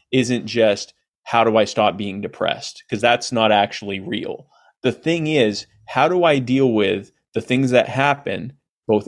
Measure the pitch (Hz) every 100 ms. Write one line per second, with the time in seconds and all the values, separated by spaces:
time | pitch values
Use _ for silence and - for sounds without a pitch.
0 | _ 131 120 120 107 110 110 101 - _
1 | _ _ - 117 113 110 104 - 107 98
2 | 101 98 95 - - - - - - 110
3 | 117 123 - 117 110 104 101 - 101 98
4 | 98 107 95 - - _ _ _ 127 -
5 | 160 170 156 151 110 101 - _ - 131
6 | 151 180 170 143 120 131 131 110 98 95
7 | 104 _ _ 113 - 127 131 123 113 123
8 | 143 143 - 92 110 - _ _ - 107